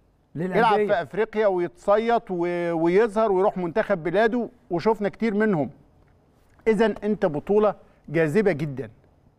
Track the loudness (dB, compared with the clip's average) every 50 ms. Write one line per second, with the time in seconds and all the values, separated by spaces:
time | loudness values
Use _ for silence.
0 | _ _ _ _ _ _ _ -8 -8 -2 0 0 2 2 2 2 2 0 0 -2
1 | -2 -6 -4 -4 -4 -4 -2 0 0 0 2 0 -4 -4 -6 -8 0 2 2 2
2 | 2 2 0 0 -2 -4 -4 -4 -2 -2 -2 -2 -4 -2 -2 0 0 4 4 4
3 | 2 2 2 0 0 2 2 2 2 0 0 -2 -6 -4 -2 -2 -2 0 -2 -4
4 | -2 -2 0 2 2 2 0 -2 -4 -6 -10 _ _ _ -6 -2 0 0 0 0
5 | -2 -6 -4 -2 -4 -2 0 0 0 0 2 0 -2 -4 -6 -14 _ _ _ _
6 | _ _ _ _ _ _ _ _ _ _ _ _ _ 0 2 2 2 0 0 -2
7 | -2 -4 -2 0 0 -2 -2 -4 -2 0 2 2 2 2 0 -2 -12 _ _ _
8 | _ -4 0 0 0 2 2 2 2 2 0 0 -4 -6 -6 -10 -12 -12 -14 _
9 | _ _ _ _ _ _ _